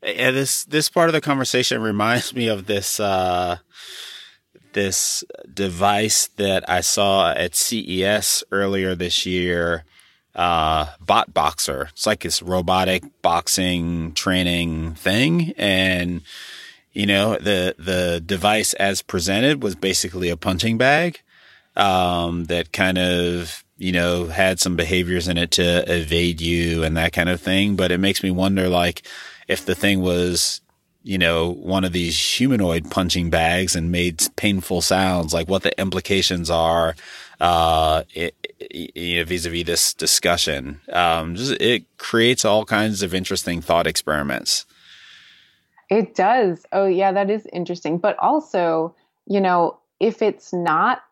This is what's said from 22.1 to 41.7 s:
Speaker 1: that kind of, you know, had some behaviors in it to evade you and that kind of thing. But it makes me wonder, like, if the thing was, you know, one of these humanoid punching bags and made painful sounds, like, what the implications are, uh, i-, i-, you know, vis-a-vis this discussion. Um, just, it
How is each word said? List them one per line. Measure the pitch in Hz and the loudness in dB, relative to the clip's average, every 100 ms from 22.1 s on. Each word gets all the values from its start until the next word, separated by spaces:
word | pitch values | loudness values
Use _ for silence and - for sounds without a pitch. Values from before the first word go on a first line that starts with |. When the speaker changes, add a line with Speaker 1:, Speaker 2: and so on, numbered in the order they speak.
| 87 85 87 85 | 0 -2 -4 -2
Speaker 1:
that | 87 82 | -2 -4
kind | - 92 92 | -2 0 2
of, | 90 87 87 87 85 - _ _ | 2 2 0 -2 -6 -12 _ _
you | 92 | -2
know, | 87 87 87 85 | 0 2 0 -2
had | 80 95 92 | 2 2 2
some | - 85 | 0 0
behaviors | 82 92 87 90 87 | 0 0 0 -2 0
in | 85 | -2
it | 87 | 0
to | - 87 87 - | 2 2 2 2
evade | 87 78 85 87 82 | -2 0 0 0 -2
you | 82 85 85 82 | -2 0 0 0
and | 80 80 | 0 0
that | 82 | -2
kind | 85 87 | 0 -2
of | 90 | -2
thing. | - 95 101 98 | 0 0 0 0
But | 92 | 0
it | 87 | 2
makes | 98 98 | 0 0
me | 95 | -2
wonder, | 90 95 95 90 | 0 0 2 2
like, | 90 87 85 - - - - - | 2 0 -2 -12 -18 -18 -20 -6
if | 92 - | -6 -2
the | 90 | -2
thing | 98 98 | 2 2
was, | 92 87 87 87 - - _ _ _ _ | 2 2 0 0 -2 -4 _ _ _ _
you | - 95 | -6 0
know, | 85 85 85 | 2 2 0
one | 87 - 95 92 | -4 -2 0 0
of | |
these | 87 85 78 | -2 -2 -2
humanoid | - - 127 123 92 85 80 | -2 0 2 2 2 0 -2
punching | - 92 92 85 | -2 -2 0 0
bags | 82 82 90 92 87 | 2 2 0 0 -2
and | 82 | -2
made | 87 87 80 - - | 0 -2 -2 -6 -2
painful | 104 98 - 87 | -2 -2 -2 -2
sounds, | - 95 95 90 80 | 0 2 2 0 -2
like, | 82 82 | -2 0
what | 95 | 0
the | 90 - | 0 -2
implications | 98 92 - 98 90 90 82 | -2 -4 0 0 0 -2 -2
are, | 85 82 85 82 80 - - - - | 0 2 2 0 -2 -12 -20 -20 -2
uh, | 85 85 82 80 80 78 - - | 2 4 4 4 2 2 -2 -6
i-, | 85 - - - | -6 -6 -16 -14
i-, | - - 80 - | -16 -12 -12 -10
you | 87 87 | -4 -2
know, | |
vis-a-vis | 82 90 82 85 | -2 -4 -4 -6
this | 85 85 - | -4 0 -2
discussion. | - - - 92 85 - 73 65 73 - | -2 0 0 2 0 0 -2 -6 -14 -6
Um, | - 87 82 82 87 | 0 2 2 -2 -6
just, | 131 - | -4 -2
it | 110 | 0